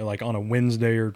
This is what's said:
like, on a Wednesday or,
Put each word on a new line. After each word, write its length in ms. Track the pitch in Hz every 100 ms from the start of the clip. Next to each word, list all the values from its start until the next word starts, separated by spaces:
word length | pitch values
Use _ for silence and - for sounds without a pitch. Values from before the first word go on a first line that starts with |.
like, 160 | 107 101
on 140 | 117
a 60 | 110
Wednesday 580 | 107 123 123 117 117 113
or, 160 | 110